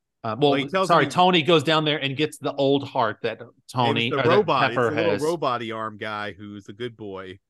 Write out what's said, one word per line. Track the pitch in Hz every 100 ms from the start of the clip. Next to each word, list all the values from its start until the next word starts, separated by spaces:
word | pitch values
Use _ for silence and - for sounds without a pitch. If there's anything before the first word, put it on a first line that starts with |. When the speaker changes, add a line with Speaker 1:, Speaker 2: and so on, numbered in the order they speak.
| _ _
Speaker 1:
Uh, | 113 110
well, | 143
Speaker 2:
Well, | 139
he | 139
tells | 190 190
Speaker 1:
sorry, | 170 139
Speaker 2:
him |
he |
Speaker 1:
Tony | 175 180 180
goes | 143 170
down | 147 156 151
there | 147
and | 135 135
gets | 151 -
the | 143 139
old | 139 139 139
heart | 143 113 107
that | 117 110 117 _ -
Tony | 127 120 113 117
Speaker 2:
It's | 139
the |
Speaker 1:
or |
that | 131
Speaker 2:
robot. | 190 185 139 127
Speaker 1:
Pepper | 120 117
Speaker 2:
It's | 104
the |
little | 104
Speaker 1:
has. | 101
Speaker 2:
robot-y | 151 170 147 120 117
arm | 110 110 107
guy | 110 107 104
who's | 92 104 104 98
a |
good | 107 120 113
boy. | 107 95 95 95